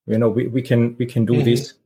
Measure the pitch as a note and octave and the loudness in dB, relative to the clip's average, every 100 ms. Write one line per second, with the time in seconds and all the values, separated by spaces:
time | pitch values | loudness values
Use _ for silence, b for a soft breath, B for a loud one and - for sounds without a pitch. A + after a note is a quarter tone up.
0 | - A2 A#2 A#2+ B2 B2 B2+ A#2+ A#2 A#2+ | -4 0 0 0 -2 -4 0 0 0 -2
1 | B2 A#2+ A2 A#2 A2 A#2+ - - | -6 -2 0 2 2 0 -2 -14